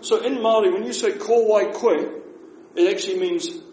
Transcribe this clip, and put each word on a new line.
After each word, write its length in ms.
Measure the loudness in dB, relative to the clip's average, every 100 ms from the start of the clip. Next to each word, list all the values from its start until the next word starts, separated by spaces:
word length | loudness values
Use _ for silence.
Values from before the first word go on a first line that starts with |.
So 220 | 0 -2
in 140 | 0 -2
Māori, 360 | 2 2 2
when 120 | 0
you 80 | -4
say, 200 | -4 -4 -4
Ko 280 | 0 2 4
wai 260 | 2 2
koe, 480 | 0 0 0 -2 -8 -16 -20 -20 -20 -16
it 180 | 0 2
actually 260 | 2 -4 -4
means 300 | -2 -2 -6 -12 -16